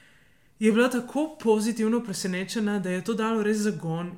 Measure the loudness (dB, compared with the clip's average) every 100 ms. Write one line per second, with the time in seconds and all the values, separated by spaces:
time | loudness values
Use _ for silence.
0 | -20 _ _ _ _ 2 4 6 4 2
1 | -4 -4 -4 -2 2 4 2 0 0 0
2 | -2 -6 -4 -4 -4 -2 -2 -2 -2 -4
3 | -2 -2 0 0 2 2 0 -2 -4 -4
4 | -6